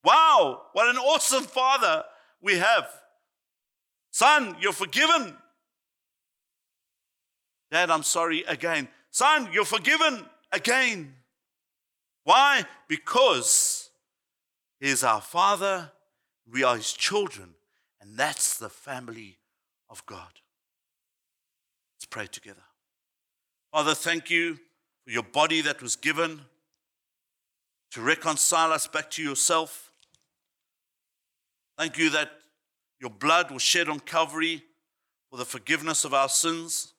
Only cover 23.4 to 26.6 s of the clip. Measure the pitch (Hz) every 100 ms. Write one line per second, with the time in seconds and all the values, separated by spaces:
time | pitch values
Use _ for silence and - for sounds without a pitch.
23.4 | _ _ _ 156 147 147 165 170 - 170
24.4 | 170 151 _ _ _ _ - 117 104 143
25.4 | 156 160 147 143 123 - 151 151 165 156
26.4 | 135 _